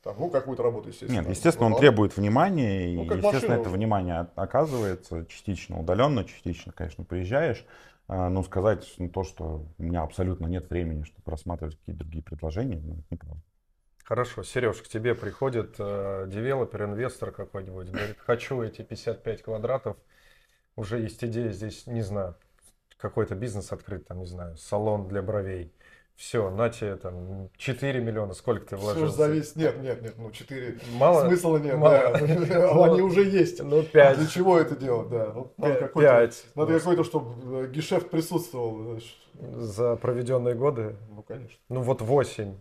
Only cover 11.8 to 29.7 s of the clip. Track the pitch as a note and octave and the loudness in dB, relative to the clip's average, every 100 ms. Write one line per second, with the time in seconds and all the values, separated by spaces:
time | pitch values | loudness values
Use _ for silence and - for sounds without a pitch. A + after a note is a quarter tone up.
11.8 | - E2 D#2+ D#2+ - E2 D#2+ E2 B2+ E2+ | -14 -12 -10 -12 -12 -8 -6 -4 -6 -6
12.8 | D#2 D#2+ - D#2+ D2+ D#2 - _ _ _ | -10 -12 -10 -12 -12 -16 -18 _ _ _
13.8 | _ _ - A#2 B2 - F#2+ B2+ A#2+ F#2+ | _ _ -6 -4 -4 -6 -6 0 0 -2
14.8 | - A2+ A#2 A2+ G#2 - C3+ A#2 G2 - | -8 -4 -2 -2 -4 -4 -2 -2 -6 -8
15.8 | G2+ G2+ G2 G2 F#2+ G2 B2 C3+ A2+ G#2 | -6 -4 -4 -6 -6 -6 -4 -2 -4 -4
16.8 | G#2 G#2 B2 - G#2 - G2 G2+ F#2+ F#2 | -6 -4 -6 -6 -12 -10 -12 -12 -12 -12
17.8 | F2+ G2+ G#2 G#2 - A#2 - C3 A2 - | -10 -8 -8 -8 -2 -2 -2 -4 -6 -10
18.8 | A2+ - - A2+ A#2 G#2 - A2 A2 C3 | -14 -10 -8 -6 -8 -10 -8 -6 -2 -4
19.8 | A2+ G2 _ _ _ _ _ _ _ - | -4 -10 _ _ _ _ _ _ _ -12
20.8 | G2+ A#2+ G#2+ - A#2+ A2 A#2 F#2 G#2+ - | -6 -4 -4 -6 -6 -4 -4 -6 -10 -12
21.8 | - A#2 G2+ G2+ F#2 F2 _ _ _ _ | -8 -6 -4 -4 -6 -10 _ _ _ _
22.8 | _ _ A2 A2+ G#2 G2 A#2+ G#2 F#2 F#2+ | _ _ -6 -2 -2 -4 -6 -8 -8 -12
23.8 | - G2 - F2+ F2+ F2+ F2 E2 - G#2 | -10 -12 -10 -12 -12 -12 -12 -14 -6 -2
24.8 | G#2+ G#2 F#2+ G2+ F#2+ G#2 F#2+ F#2 F2 _ | -2 -2 -4 -6 -4 -4 -4 -8 -10 _
25.8 | _ - _ _ - A#2+ G2 G2 A#2 A#2 | _ -20 _ _ -6 -2 -2 0 -2 -2
26.8 | G#2+ F#2+ F#2 F2+ F2+ F#2+ F#2+ _ - B2 | -8 -8 -10 -10 -10 -12 -12 _ -6 -4
27.8 | C#3 C3 A2+ A2 G2+ F2+ - G#2 - G2 | -2 -2 -2 -2 -4 -6 -2 -2 -4 -6
28.8 | G#2 C3 D#3 B2 D3+ D#3 C#3+ D#3 D#3 | -2 0 0 2 2 2 -4 -2 -2